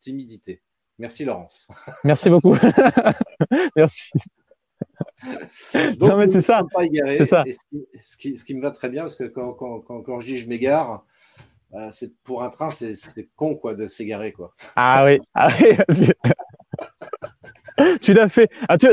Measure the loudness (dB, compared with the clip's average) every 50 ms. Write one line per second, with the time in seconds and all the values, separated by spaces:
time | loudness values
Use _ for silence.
0 | -18 -16 -14 -14 -16 -18 -20 -20 _ -18 -18 -18 _ _ _ _ _ _ _ -18
1 | -16 -16 -14 -10 -8 -8 -8 -10 -12 -18 -20 -20 -20 _ -20 -20 -20 -20 -12 -4
2 | 0 0 0 2 2 4 4 4 4 4 2 4 2 2 4 4 2 2 2 2
3 | 0 0 0 -2 -6 -10 _ -6 -6 -2 -2 -2 -2 0 2 2 2 2 0 -4
4 | -12 -6 -6 -6 -6 -8 _ _ _ _ _ _ _ _ _ -18 -18 _ _ -16
5 | -14 -14 -16 _ -18 -16 -16 -16 -16 -20 _ -20 -14 -6 -4 -2 -2 -2 -2 2
6 | 2 4 4 4 4 2 2 2 2 2 2 0 0 -2 -4 -4 -4 -2 -2 -2
7 | -2 -2 0 0 0 2 2 2 0 0 -6 -16 _ _ -16 -16 -16 -18 _ -20
8 | _ -20 -20 _ -14 -14 -14 -14 -14 -14 -12 -8 -8 -8 -10 -8 -12 -10 -10 -10
9 | -12 -12 -14 -14 -14 -14 -12 -12 -14 -14 -14 -14 -14 -14 -14 -16 -16 -18 -18 -18
10 | -16 -14 -14 -14 -12 -12 -12 -12 -10 -10 -8 -4 -2 -2 -2 -2 -2 -6 -10 -16
11 | _ _ _ _ _ _ _ _ -20 _ _ _ _ _ -20 -18 -18 -18 -16 -16
12 | -18 -18 _ _ _ -14 -12 -10 -10 -12 -12 -10 -12 -10 -10 -10 -12 -14 -14 -14
13 | -16 -20 -18 -20 -20 _ _ -8 -8 -8 -8 -8 -10 -10 -10 -10 -12 -12 -12 -12
14 | -12 -12 -10 -10 -12 -12 -14 -14 -20 -20 _ _ -18 -8 -2 0 2 4 4 4
15 | 6 6 4 2 0 _ -2 2 2 2 4 4 6 6 6 4 2 0 2 2
16 | 2 2 2 _ 2 -2 -2 -2 -4 -20 _ -20 _ _ -16 -16 -16 -18 _ -20
17 | -20 -18 -18 -16 -16 -18 _ _ _ -20 -20 _ _ -8 0 2 2 2 2 0
18 | 2 4 6 6 6 4 4 4 4 4 _ -2 -2 0 2 4 6 6